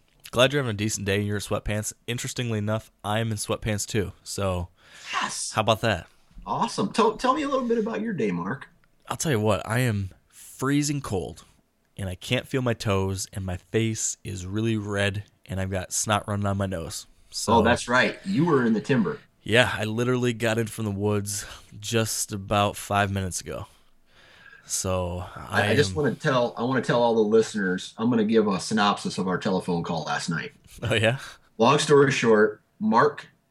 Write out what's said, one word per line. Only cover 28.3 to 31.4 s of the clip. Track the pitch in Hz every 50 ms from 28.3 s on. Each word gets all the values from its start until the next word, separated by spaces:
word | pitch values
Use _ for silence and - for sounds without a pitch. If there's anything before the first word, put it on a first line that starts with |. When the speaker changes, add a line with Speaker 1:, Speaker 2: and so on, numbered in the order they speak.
| 113 110 104
Speaker 2:
a | 104 95 87
synopsis | - - 110 110 104 104 98 - - 95 - -
of | 92
our | 92 90
telephone | 87 - 107 92 90 - - 87 85
call | 80 - 87 80 80
last | - - - - -
night. | 82 76 - - - _ _ - - -
Speaker 1:
Oh, | 120 120 123
yeah? | 110 107 110 127 135 - - - -